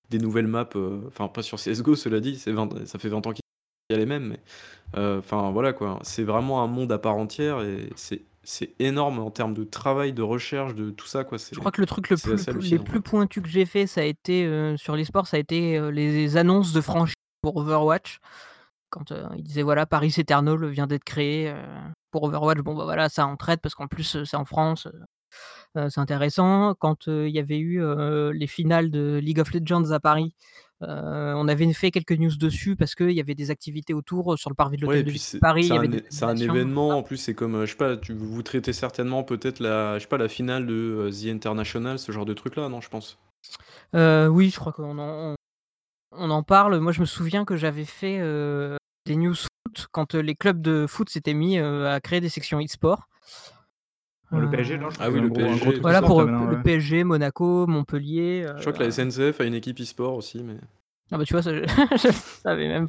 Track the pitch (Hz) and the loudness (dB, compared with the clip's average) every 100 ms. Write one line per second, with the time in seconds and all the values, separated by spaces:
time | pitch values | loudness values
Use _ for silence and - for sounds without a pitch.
0 | - 113 113 113 110 113 120 104 95 101 | -4 -2 0 0 0 0 -4 -4 -4 -6
1 | 123 - 101 - 110 104 - 110 123 147 | -10 -8 -8 -6 -10 -6 -4 0 2 2
2 | 123 110 123 135 110 107 107 - 98 101 | 2 -2 -2 -6 -4 -2 -4 -6 -12 -10
3 | 107 107 110 107 - _ _ _ - 110 | -6 -4 -4 -8 -14 _ _ _ -2 0
4 | 113 147 120 113 - - - - - 101 | 0 -2 -6 -10 -14 -20 -20 -20 -10 -4
5 | 104 98 - 104 98 98 135 131 104 95 | -2 -2 -2 -2 0 0 0 0 -4 -6
6 | - - 107 107 131 131 117 123 123 107 | -8 -4 0 0 0 -2 -2 -2 -2 -2
7 | 113 104 107 - 151 135 104 98 - - | 0 -2 -2 -4 -4 -2 -4 -6 -8 -12
8 | - 101 - _ - - - - 131 139 | -10 -10 -12 _ -14 -10 -8 -2 0 0
9 | 143 123 110 - 113 110 107 - 139 135 | 0 -2 -6 -4 -4 -4 -8 -4 -2 0
10 | 143 120 107 120 - 139 135 107 107 104 | 0 -2 -2 -2 -4 -6 -4 -6 -8 -8
11 | - 135 131 113 - - 196 196 190 - | -8 -6 -6 -8 -10 -6 -4 0 0 0
12 | 185 175 - 202 180 123 185 170 - 220 | 0 0 2 0 0 -2 0 0 0 -4
13 | - 214 196 208 165 180 185 202 196 - | 0 2 2 -2 -2 0 2 2 0 0
14 | 151 151 - 180 170 156 156 151 - 151 | 0 -2 0 0 2 0 0 -2 -2 -2
15 | 156 202 185 151 147 165 170 156 151 147 | -2 -2 0 0 0 0 0 0 0 0
16 | 151 151 151 156 175 196 185 156 - 170 | 2 2 2 4 6 6 4 2 2 2
17 | 165 - _ _ 151 151 147 156 151 170 | 0 -2 _ _ -4 -2 2 4 4 2
18 | - - - - - - _ _ _ 160 | -2 -18 -20 -20 -20 -20 _ _ _ -14
19 | 147 - - - 151 147 143 147 156 156 | -10 -10 -10 -10 -6 -2 2 2 2 2
20 | 156 160 151 143 147 160 156 139 143 143 | 2 2 2 4 4 2 0 -2 -2 -2
21 | - - 147 151 156 143 135 - 156 - | -4 -4 -2 -2 -4 -8 -12 -14 -14 -16
22 | _ 156 151 151 151 156 143 151 160 160 | _ -2 -2 2 2 2 0 -4 -2 0
23 | 156 - 143 143 - 165 151 - 139 - | 0 2 -2 0 -2 0 -2 -8 -8 -6
24 | 160 151 143 147 139 - 156 160 - - | -6 -4 -4 -4 -2 0 2 0 -6 -16
25 | - _ _ - - - - 156 143 143 | -20 _ _ -20 -20 -20 -10 -4 -2 -2
26 | 139 143 147 165 185 196 208 190 156 156 | -2 0 0 2 4 4 4 2 0 0
27 | - 156 151 151 143 151 160 180 160 147 | -2 -2 -2 -2 -2 -2 -2 -2 0 0
28 | 147 151 147 151 147 - 165 170 165 147 | 0 0 0 -2 -4 0 2 4 2 0
29 | 147 147 151 160 151 175 160 175 156 156 | 0 0 0 0 0 0 2 2 2 2
30 | 156 151 160 - _ - - _ 165 147 | 4 2 0 -6 _ -20 -20 _ -10 -8
31 | 151 147 147 147 147 147 165 156 185 180 | -6 -4 -2 0 2 4 4 4 2 0
32 | 165 165 165 147 160 - 196 190 147 - | 0 2 2 2 0 0 0 0 0 0
33 | 175 170 143 143 143 147 - 151 147 151 | 0 2 -2 -4 -6 -6 -8 -8 -6 -6
34 | - 180 175 156 147 139 143 143 143 147 | -4 -2 0 -2 -2 0 0 0 2 2
35 | 147 143 - - 165 160 170 120 117 113 | 2 -2 -6 2 4 6 6 4 4 0
36 | - 147 117 117 117 123 127 139 147 143 | -4 -2 0 2 2 2 2 2 4 2
37 | - 135 - 107 117 110 107 - 139 117 | 0 -4 -4 -2 0 0 -2 0 0 0
38 | - 110 107 113 113 127 120 120 123 - | -4 -8 -6 -6 -4 -2 -2 -4 -4 -4
39 | 123 131 131 117 131 127 113 110 107 104 | -2 -2 -2 -4 -4 -4 0 0 0 -2
40 | - 139 113 - 123 127 120 113 113 107 | -2 0 0 -2 -4 -2 -2 -2 -2 -2
41 | 101 101 110 110 110 107 104 117 120 131 | -4 -4 -6 -4 -4 -4 -4 -4 -4 -6
42 | - 107 104 101 - - 143 120 - 110 | -8 -6 -6 -6 -8 -6 -6 -8 -12 -12
43 | - - _ _ - - - - - 165 | -14 -18 _ _ -20 -20 -20 -20 -2 4
44 | 160 156 156 165 190 - 160 151 147 147 | 6 8 6 6 6 2 -6 -8 -8 -8
45 | 147 156 160 147 _ _ _ _ _ _ | -8 -8 -8 -10 _ _ _ _ _ _
46 | _ 151 165 151 147 196 202 175 165 165 | _ -6 0 2 6 8 8 6 2 2
47 | 165 - 165 196 202 170 156 147 151 - | 0 0 -2 0 0 -2 -2 -2 -8 -8
48 | 196 196 165 151 147 143 143 143 - _ | -4 -2 -2 -2 -2 -4 -4 -8 -14 _
49 | - 156 175 170 - - - - - - | -2 2 2 0 -6 -12 -14 -14 -8 -6
50 | 151 160 151 147 202 175 160 156 147 - | -2 0 -2 0 2 2 2 2 0 -2
51 | 214 160 151 151 170 190 147 143 143 139 | -4 -4 -2 0 2 2 0 0 0 -2
52 | - 175 170 156 - 151 151 - 160 202 | -2 -2 -2 -4 -4 -4 -4 0 2 2
53 | - _ - - - - _ _ _ _ | -2 _ -20 -20 -20 -20 _ _ _ _
54 | _ _ - 160 147 131 123 151 151 - | _ _ -4 0 2 0 -2 -2 -6 -4
55 | 120 120 117 117 113 120 131 131 165 185 | 0 2 2 2 2 2 2 2 4 6
56 | 170 160 151 120 120 120 135 160 147 165 | 8 6 6 4 0 2 4 4 2 2
57 | 175 156 143 - 175 180 175 156 143 143 | 2 2 0 0 2 4 2 0 0 -4
58 | 143 165 170 180 165 147 151 147 120 117 | -2 -2 -2 -2 -6 -6 -4 0 0 0
59 | 127 123 139 147 120 117 120 127 120 - | -2 2 0 2 -2 -2 -6 -8 -8 -6
60 | 127 127 - 117 117 107 - _ _ _ | -4 -4 -8 -10 -10 -12 -16 _ _ _
61 | - 165 151 175 170 156 156 262 277 254 | -6 -4 0 0 0 -2 2 4 4 6
62 | - 208 - - 185 165 156 160 | 4 2 -2 -8 -4 -2 0 0